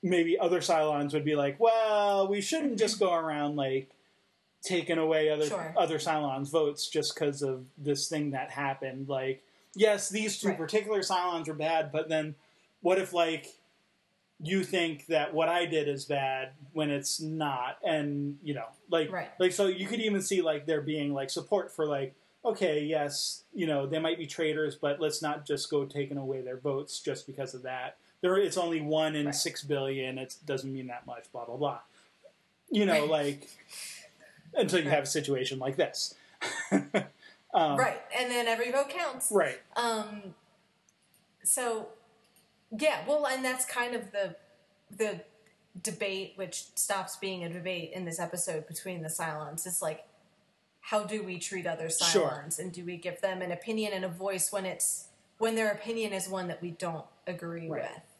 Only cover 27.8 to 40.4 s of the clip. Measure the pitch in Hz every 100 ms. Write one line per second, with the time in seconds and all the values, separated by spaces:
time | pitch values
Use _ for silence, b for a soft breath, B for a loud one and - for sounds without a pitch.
27.8 | 131 - b b 180 190 196 190 170 165
28.8 | 147 156 156 151 147 143 - 147 143 143
29.8 | 135 135 131 131 131 - 151 135 135 135
30.8 | 127 123 - 117 - 131 117 123 143 120
31.8 | - b b b b _ _ _ _ 208
32.8 | 202 160 147 156 143 143 - - - B
33.8 | B B B _ - - - 339 190 175
34.8 | 147 147 139 156 139 135 135 135 131 139
35.8 | 147 - - B B B B B B 196
36.8 | - 208 - _ B B _ 208 160 143
37.8 | 247 - - 233 247 240 233 226 240 262
38.8 | 277 359 330 254 - 208 151 123 - -
39.8 | 240 220 208 208 196 160